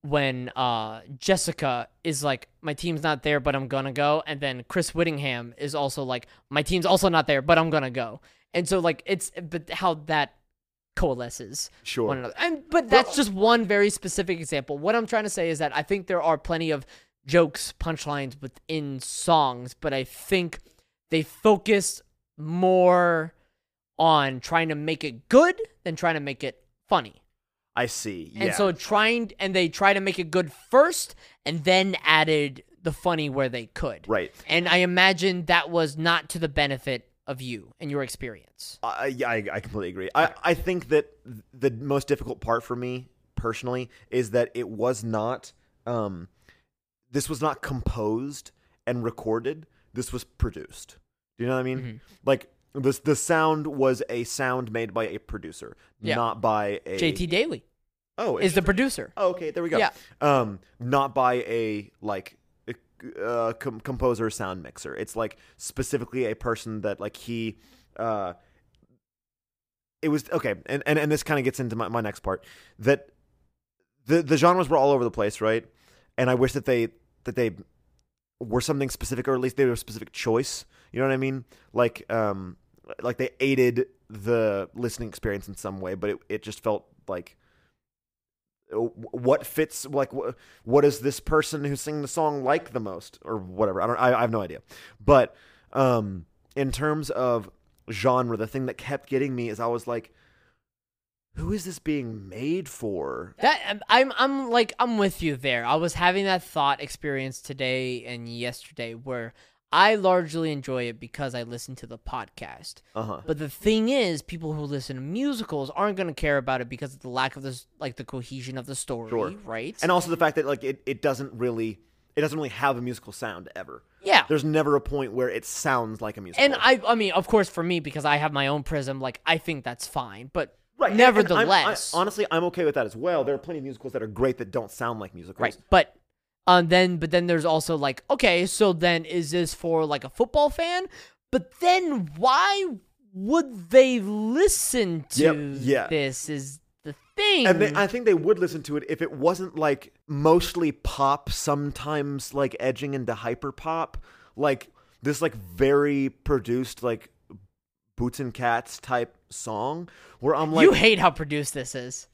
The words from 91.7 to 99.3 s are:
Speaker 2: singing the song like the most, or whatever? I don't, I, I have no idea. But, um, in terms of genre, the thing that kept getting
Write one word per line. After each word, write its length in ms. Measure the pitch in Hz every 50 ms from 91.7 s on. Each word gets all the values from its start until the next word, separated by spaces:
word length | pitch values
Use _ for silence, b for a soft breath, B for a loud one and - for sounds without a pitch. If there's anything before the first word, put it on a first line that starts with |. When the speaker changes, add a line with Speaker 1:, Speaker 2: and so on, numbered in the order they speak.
| 143 -
Speaker 2:
singing 220 | - 151 151 151
the 60 | 143 131
song 360 | - 170 156 151 147 139 127
like 280 | 131 147 165 165 -
the 80 | - 123
most, 380 | 110 101 92 85 - - - _
or 140 | _ 82 110
whatever? 460 | 107 92 90 92 95 110 101 92 95
I 40 | 90 113
don't, 80 | 117 -
I, 160 | 127 127 123
I 60 | 113
have 100 | 120 113
no 100 | 113 110
idea. 200 | 98 82 78 - _ B B B B B B B -
But, 300 | - 143 131 120 - b b b b b b b b
um, 520 | - 131 135 131 123 117 107 101 95 90 82 _ _ _ _ _ _
in 160 | 139 139 135
terms 380 | 120 - 147 151 151 156 147 131
of 400 | - - 127 123 120 117 98 - _ _ _ _ _ _ _ -
genre, 460 | 113 95 98 135 127 127 127 120 117
the 100 | 101 113
thing 200 | 107 - 135 131
that 120 | 127 - -
kept 300 | - 127 143 131 - -
getting 260 | 135 131 139 139